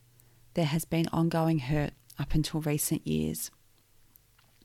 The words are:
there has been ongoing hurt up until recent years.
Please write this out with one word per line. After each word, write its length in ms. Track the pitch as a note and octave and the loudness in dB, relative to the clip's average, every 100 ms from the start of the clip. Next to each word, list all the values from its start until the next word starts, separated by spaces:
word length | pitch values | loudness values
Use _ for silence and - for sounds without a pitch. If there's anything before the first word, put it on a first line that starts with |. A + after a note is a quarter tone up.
| _ - - - - - | _ -20 -20 -20 -6 0
there 100 | D#3 | 0
has 200 | D#3+ - | 0 0
been 220 | E3 E3 | 0 0
ongoing 460 | E3 E3 E3 D#3+ D#3+ | 2 2 2 2 0
hurt 320 | B2 D3+ C#3+ - - - | 0 -2 -2 -6 -16 -8
up 160 | C#3+ | 0
until 280 | D#3 D3 D#3+ | 0 2 -2
recent 440 | D3+ D3+ - D#3 D#3+ | -2 -2 0 -2 -2
years. 460 | D#3 D#3 D#3+ - - _ _ _ - - - _ _ _ _ | -2 -2 -4 -10 -14 _ _ _ -20 -20 -20 _ _ _ _